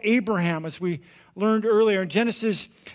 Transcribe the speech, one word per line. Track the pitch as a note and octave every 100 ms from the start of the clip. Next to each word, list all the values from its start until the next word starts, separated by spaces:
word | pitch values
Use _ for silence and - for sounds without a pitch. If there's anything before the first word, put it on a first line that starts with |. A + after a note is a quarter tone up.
Abraham, | G#3+ B3 G3 F#3+ E3+ D#3+ D#3+
as | -
we | F3+ D#3 - - _
learned | F#3 G#3+ A3 A3
earlier | G#3+ A3 G3
in | F3+
Genesis | F#3 A#3+ - A3 F3+ - _ -